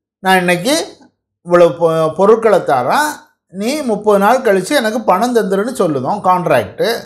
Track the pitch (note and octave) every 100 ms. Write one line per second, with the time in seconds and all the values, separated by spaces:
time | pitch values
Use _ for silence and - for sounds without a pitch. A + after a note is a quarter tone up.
0 | _ _ F#3+ F#3 F3+ F3 G#3+ D#4+ G4 -
1 | _ _ _ _ E3+ F3 E3+ - B3+ D#3+
2 | D#3 D#3+ G3+ A3 A3 F#3 - C3 B2+ A#3+
3 | D4+ - - _ _ F#3 A3 D4+ B3+ G3+
4 | G#3+ G3 G3+ B3 A3 F#3+ F#3 D4 A3 A#3+
5 | G#3 F#3 B3 A#3 F#3+ F#3+ A#3 B3 F3+ C#3
6 | C3+ G3+ F3+ F#3 E3 C3 G2 - G3 -